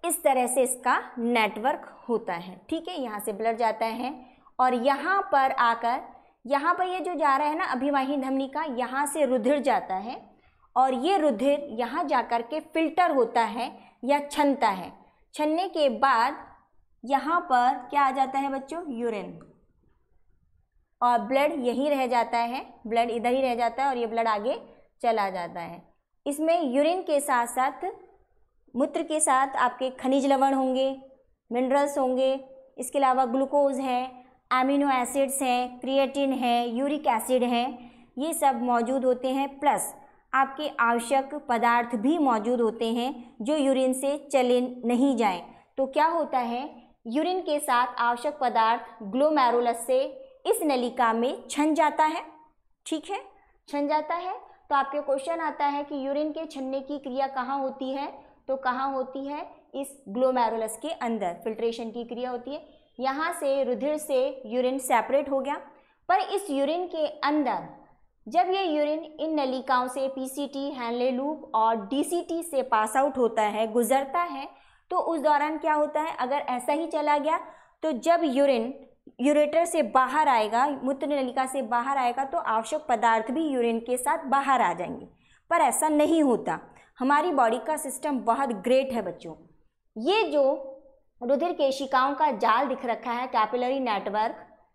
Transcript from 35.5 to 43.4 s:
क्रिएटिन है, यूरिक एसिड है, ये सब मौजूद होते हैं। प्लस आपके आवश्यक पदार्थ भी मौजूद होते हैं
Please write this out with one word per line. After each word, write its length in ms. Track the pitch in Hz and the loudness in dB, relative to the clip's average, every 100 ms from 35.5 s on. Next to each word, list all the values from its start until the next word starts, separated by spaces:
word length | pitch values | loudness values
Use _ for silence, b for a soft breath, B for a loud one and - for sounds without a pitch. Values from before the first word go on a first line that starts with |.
| 247 247 - | 0 -2 -6
क्रिएटिन 520 | 247 269 262 277 277 | 0 2 2 0 0
है, 360 | 262 247 240 240 | 0 0 0 0
यूरिक 380 | 233 277 294 302 | -2 -2 0 0
एसिड 360 | 226 220 254 | -2 0 0
है, 480 | 247 240 254 - B B B - | 2 0 -2 -6 B B B -6
ये 140 | 302 | -4
सब 280 | 330 285 240 | 0 0 2
मौजूद 420 | 247 240 233 262 | 0 0 2 0
होते 240 | 254 247 262 | 2 0 0
हैं। 320 | 262 269 277 | -2 -4 0
प्लस 340 | 294 269 - - B B B | 0 0 -4 -12 B B B
आपके 360 | 262 269 - 302 - | 0 0 -2 -8 0
आवश्यक 540 | 233 233 233 269 269 | 2 2 2 0 0
पदार्थ 640 | 294 285 233 233 240 233 233 | -10 -2 2 4 2 0 0
भी 220 | 233 339 | 0 2
मौजूद 420 | 277 226 214 247 | 2 2 0 2
होते 320 | 226 233 226 | 2 0 -2
हैं 440 | 240 247 262 - - | -2 -2 -6 -14 -8